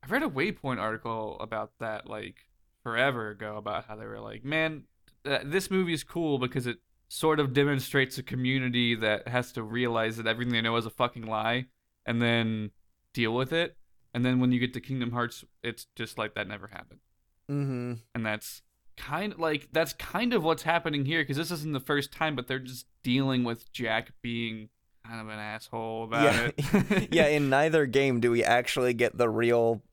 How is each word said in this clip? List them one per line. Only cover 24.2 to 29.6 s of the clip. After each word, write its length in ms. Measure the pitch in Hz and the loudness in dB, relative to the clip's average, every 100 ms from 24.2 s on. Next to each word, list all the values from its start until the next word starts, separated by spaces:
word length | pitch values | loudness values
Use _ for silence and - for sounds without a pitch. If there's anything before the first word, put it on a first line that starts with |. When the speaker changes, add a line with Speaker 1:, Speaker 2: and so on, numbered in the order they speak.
Speaker 1:
being 480 | 120 117 117 110 107 _ _ _ - | -6 -4 -4 -6 -14 _ _ _ -16
kind 140 | 113 | -12
of 60 | 110 | -10
an 120 | 107 | -10
asshole 640 | 107 110 - 113 113 113 113 | -10 -10 -10 -8 -6 -6 -2
about 180 | 113 | 4
Speaker 2:
Yeah. 260 | 113 117 120 - | 4 4 0 -2
Speaker 1:
it. 520 | 143 208 185 196 185 | 2 2 4 0 2
<laughs> 40 | |
Speaker 2:
Yeah, 140 | 165 151 | 4 6
in 220 | 151 139 | 4 4
neither 360 | 135 156 160 139 | 4 4 4 4
game 320 | 135 139 120 | 4 4 4
do 100 | 120 | 4
we 120 | 120 | 4
actually 500 | - 120 123 - 127 | 6 4 2 0 2
get 240 | 117 120 - | 4 2 4
the 120 | 120 | 2
real 540 | 110 117 117 | 4 4 4